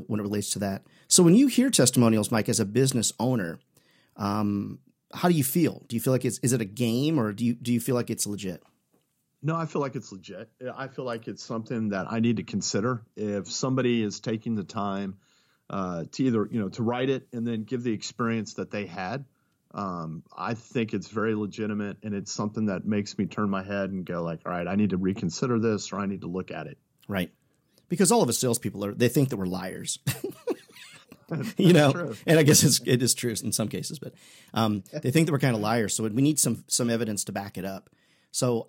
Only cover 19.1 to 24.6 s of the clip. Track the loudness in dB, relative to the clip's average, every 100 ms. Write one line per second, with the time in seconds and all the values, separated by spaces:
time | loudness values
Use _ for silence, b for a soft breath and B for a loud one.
19.1 | -6 -10 _ _ _ _ -8 -6 -6 -8
20.1 | -10 -14 -10 -8 -8 -6 -4 -4 -4 -6
21.1 | -4 -2 -2 -4 -6 -4 -4 -6 -8 -6
22.1 | -6 -6 -6 -6 -2 -2 -2 -2 -2 -2
23.1 | -4 -4 -2 -2 -2 -4 -4 -4 -4 -6
24.1 | -4 -4 -6 -6 -4